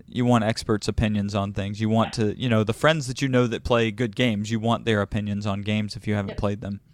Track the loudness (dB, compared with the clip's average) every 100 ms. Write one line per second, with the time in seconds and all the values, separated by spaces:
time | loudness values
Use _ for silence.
0 | -8 0 4 4 2 -2 0 0 0 0
1 | 0 0 0 -2 -2 -4 -6 -2 2 2
2 | 2 0 -2 0 0 2 2 2 2 2
3 | -2 -4 2 2 2 0 2 2 2 0
4 | -2 0 0 0 -2 -2 0 0 2 0
5 | 0 -2 -4 -4 -4 -4 -2 -2 -2 -6
6 | -4 -2 -2 -2 -2 -2 -6 -10 _